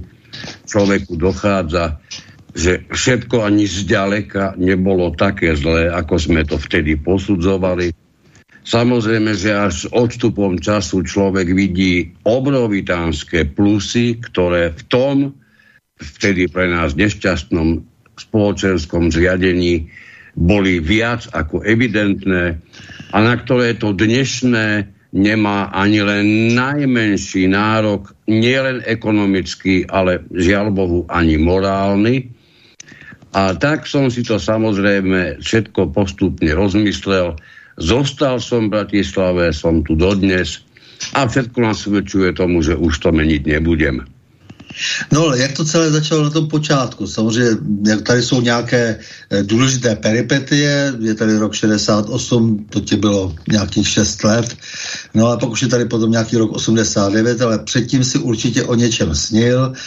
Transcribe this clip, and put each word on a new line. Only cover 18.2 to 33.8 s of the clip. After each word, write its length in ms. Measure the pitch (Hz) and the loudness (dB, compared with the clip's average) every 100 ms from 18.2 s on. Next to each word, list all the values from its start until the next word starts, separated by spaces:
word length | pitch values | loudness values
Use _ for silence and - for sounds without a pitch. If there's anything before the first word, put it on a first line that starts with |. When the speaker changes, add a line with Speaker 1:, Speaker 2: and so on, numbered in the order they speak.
| - 110 104 98 98 90 78 87 82 | -4 0 0 0 0 0 -2 0 2
Speaker 1:
zriadení 800 | 78 90 92 92 87 87 85 78 - - - - | 2 2 2 0 2 0 -2 -4 -16 -20 -20 -12
boli 460 | - 85 104 95 87 | -2 2 2 2 0
viac 480 | 78 107 117 117 - | 0 0 0 -4 -6
ako 320 | 82 80 - | -6 -4 -4
evidentné 960 | 101 117 123 104 104 98 98 90 87 82 - - - - - | 0 2 2 0 0 0 0 0 -2 -4 -12 -20 -20 -20 -4
a 20 | 98 | 2
na 120 | 113 120 | 2 2
ktoré 380 | - 123 120 110 | 0 0 0 0
to 160 | 104 | -2
dnešné 960 | 92 107 123 135 - 127 113 107 104 101 - _ | 0 0 2 0 0 0 2 0 -2 -6 -14 _
nemá 560 | 95 101 110 101 101 95 | 0 2 2 0 0 -2
ani 320 | 95 101 104 | 0 2 2
len 540 | 101 101 104 107 113 120 | 2 2 2 2 2 2
najmenší 880 | 131 147 139 120 107 95 - 95 92 | 0 0 0 2 2 0 -2 0 2
nárok, 720 | 98 107 110 107 101 98 - - | 2 2 2 0 -2 -6 -10 -2
nielen 560 | 110 117 135 131 127 | 2 2 2 -2 -4
ekonomický, 1040 | 110 113 113 107 98 95 87 - 95 92 87 | -4 -4 0 0 2 0 -2 -4 -2 0 0
ale 400 | 95 92 87 - | 0 0 -2 -4
žiaľ 400 | 90 87 101 104 | -2 0 2 0
Bohu 260 | 98 92 87 80 | 0 0 -2 -2
ani 320 | 87 82 78 | 0 2 2
morálny. 960 | 82 95 98 98 98 101 110 131 120 - _ _ _ - - - - - - | 2 2 0 0 0 2 2 0 -4 -14 _ _ _ -20 -20 -20 -20 -20 -6
A 240 | 95 95 | -2 -2
tak 320 | 85 143 156 | 0 -2 -2